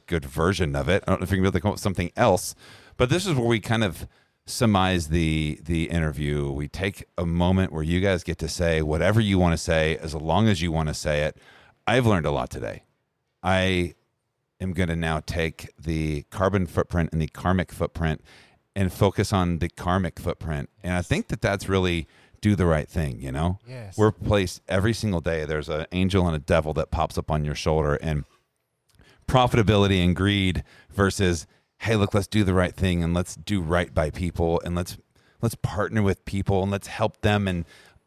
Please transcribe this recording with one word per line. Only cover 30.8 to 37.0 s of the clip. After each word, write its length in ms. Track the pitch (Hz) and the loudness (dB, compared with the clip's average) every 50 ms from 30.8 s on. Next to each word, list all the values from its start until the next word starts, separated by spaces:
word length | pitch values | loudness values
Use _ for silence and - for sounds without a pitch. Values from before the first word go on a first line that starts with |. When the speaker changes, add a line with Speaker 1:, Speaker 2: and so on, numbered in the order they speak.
| _ _ | _ _
Speaker 1:
versus, 560 | - 101 101 95 - - 98 90 87 80 - - _ _ _ _ _ _ | 0 2 2 2 2 2 2 2 0 -2 -6 -12 _ _ _ _ _ _
"Hey, 180 | - 107 113 | -2 0 2
look, 180 | 104 101 - - | 2 2 2 0
let's 120 | 101 95 | -2 -2
do 180 | - - 107 101 | 0 0 2 2
the 100 | 92 90 | 4 4
right 200 | 92 90 85 - | 2 2 0 0
thing 280 | - - 95 90 87 | -2 0 0 2 2
and 120 | 85 82 85 | 0 2 0
let's 200 | 87 87 - - | 0 -2 -4 -8
do 240 | - 78 - 107 95 | -12 -6 -2 -2 -2
right 320 | 85 80 87 87 87 - - | 0 0 0 0 0 0 -2
by 160 | 82 78 73 | -2 -2 -2
people 500 | - - 92 85 - - 85 82 82 82 - | -4 -4 -6 -4 -2 -2 0 0 0 -2 -2
and 100 | 85 87 | -4 -4
let's, 220 | 87 87 - 101 - _ _ _ _ _ _ _ _ | -4 -6 -6 -10 -16 _ _ _ _ _ _ _ _
let's 140 | - 113 - | -4 -4 -2
partner 460 | - - - - 107 101 87 110 110 | -4 -8 -6 -4 -4 -4 -2 0 0
with 220 | 101 98 92 - _ | 2 2 0 -2 _
people 380 | - - 98 95 - 98 92 | -6 -6 -4 -2 0 0 0
and 80 | 95 98 | 0 0
let's 180 | 101 98 - - | -2 -4 -6 -10
help 320 | - - | -4 -4